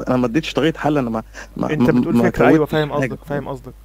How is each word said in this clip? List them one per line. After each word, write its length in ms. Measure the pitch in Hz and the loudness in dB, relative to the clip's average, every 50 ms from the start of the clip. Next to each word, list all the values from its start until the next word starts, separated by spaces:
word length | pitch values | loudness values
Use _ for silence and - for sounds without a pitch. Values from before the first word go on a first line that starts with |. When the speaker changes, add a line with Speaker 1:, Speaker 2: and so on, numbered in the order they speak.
| - - | -2 -2
Speaker 1:
انا 80 | 127 | 0
ما 100 | 127 123 | 0 0
اديتش 260 | 113 117 165 - - | 0 0 -2 -2 -2
طريقة 260 | - 127 143 160 156 - | -2 0 0 0 0 0
حل، 200 | 151 147 151 143 | -2 0 0 0
انا 120 | 123 113 | 0 -2
ما، 120 | 113 113 - - - - - - - | -4 -6 -6 -10 -14 -18 -18 -12 -6
ما، 160 | - 123 123 | -6 -4 -2
Speaker 2:
انت 180 | 151 151 120 123 | 0 2 2 4
Speaker 1:
ما، 100 | 120 123 | 4 2
Speaker 2:
بتقول 160 | 120 - 117 | 2 2 2
Speaker 1:
ما 140 | 120 117 - | 2 2 2
Speaker 2:
فكرة، 160 | - - 147 | 2 4 4
ايوه، 120 | 143 151 156 | 6 6 4
Speaker 1:
كودتش 140 | 147 - | 2 2
Speaker 2:
فاهم 200 | 160 156 151 143 | 0 -2 -2 -2
Speaker 1:
حاجة 220 | 131 147 139 117 139 | -2 -4 -4 -4 -6
Speaker 2:
قصدك، 100 | - - | -8 -8
فاهم 200 | - 143 143 131 | -8 -6 -6 -6
Speaker 1:
خالص. 160 | 139 139 123 | -8 -10 -12
Speaker 2:
قصدك. 140 | 120 127 - - | -12 -16 -18 -20